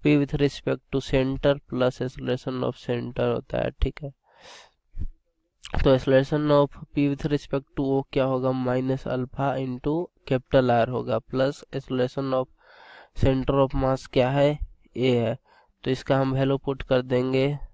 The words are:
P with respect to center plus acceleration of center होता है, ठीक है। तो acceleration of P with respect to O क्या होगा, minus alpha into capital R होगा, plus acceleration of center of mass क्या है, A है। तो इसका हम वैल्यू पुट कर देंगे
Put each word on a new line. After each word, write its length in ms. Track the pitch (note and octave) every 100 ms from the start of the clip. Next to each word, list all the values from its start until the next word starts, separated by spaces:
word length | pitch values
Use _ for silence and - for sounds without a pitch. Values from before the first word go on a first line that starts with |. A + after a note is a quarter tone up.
P 120 | D3 D3
with 120 | C#3+ D3
respect 400 | C#3 - - C3+ _
to 80 | C#3
center 520 | - C3+ C3 C3 C#3+ C#3+ _
plus 280 | B2+ B2+ -
acceleration 640 | B2+ - B2+ B2 - B2+ B2
of 120 | -
center 480 | - B2 B2 B2 B2
होता 240 | A#2+ - B2
है, 120 | A#2+ -
ठीक 200 | C3+ -
है। 60 | C#3+ _ _ _ - - - _ _ - - - _ _ _ _ - -
तो 120 | D3 C3
acceleration 540 | C#3 C3 C3+ D3+ D3+
of 280 | C#3+ C#3+ - - -
P 100 | C#3+
with 160 | C#3 D3+
respect 340 | C#3+ - C#3 - -
to 80 | C3+
O 120 | C3+ C3+
क्या 100 | C#3+ C3
होगा, 260 | C3 C3 C3 B2+
minus 400 | B2+ C3 C3 -
alpha 420 | B2+ B2+ - C#3 C3+
into 360 | C3 B2 C#3+ D#3+ F3+ _ -
capital 440 | C3 - C#3 B2+
R 160 | A#2+ A2+
होगा, 300 | B2 A#2+ A2+ -
plus 320 | C3 C3+ D3 - C#3
acceleration 580 | - B2+ B2+ - C3+
of 140 | C3 C3 _ _ - - - - -
center 420 | C3+ C3 B2+ C#3 C3+
of 100 | C3+
mass 240 | C3 C3+ -
क्या 160 | C#3 B2
है, 280 | C#3 C#3+ D3+ - - _ A2+
A 160 | C3 A#2+
है। 220 | A2+ B2+ _ _ _ _
तो 80 | -
इसका 260 | C3 - C3+
हम 160 | C3+
वैल्यू 240 | C3 C3+ C#3
पुट 240 | - C3+
कर 180 | - B2+
देंगे 440 | B2+ B2+ C3 C3 C3+ D3 -